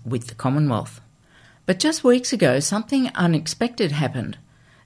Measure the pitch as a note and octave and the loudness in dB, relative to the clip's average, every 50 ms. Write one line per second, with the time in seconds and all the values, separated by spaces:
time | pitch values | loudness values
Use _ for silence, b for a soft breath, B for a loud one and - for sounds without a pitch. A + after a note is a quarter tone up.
0 | - A#2 C3 A#2+ - - - - - C3 C3+ D3+ D3+ C#3+ A#2 - - - - - | -6 -6 -6 -6 -6 -8 -10 -6 -2 0 2 2 2 2 0 0 -4 -6 -12 -20
1 | - _ _ _ b b b b b b b b b b F#3 F#3 - D4+ D#4+ - | -20 _ _ _ b b b b b b b b b b -2 0 0 0 0 2
2 | - B3 A#3+ B3+ B3 - C4+ G#3 F3 C3+ B2+ C#3 D3+ - G3 G#3+ A3 - C#4 C4+ | 4 4 4 4 2 -2 0 2 2 4 4 2 0 -2 -2 -4 -4 -2 -2 0
3 | B3+ - - - F3+ E3+ E3 D3+ D#3+ - - - A3+ B3 B3 - G#3+ D3+ C#3+ D3 | 0 -2 0 0 2 2 2 2 0 -4 -4 -4 -4 -4 -2 -2 -2 0 0 0
4 | D3 A#2+ - C3 - - G#2 - - b b b b b b b b | -2 -2 -2 -4 -6 -8 -10 -12 -16 b b b b b b b b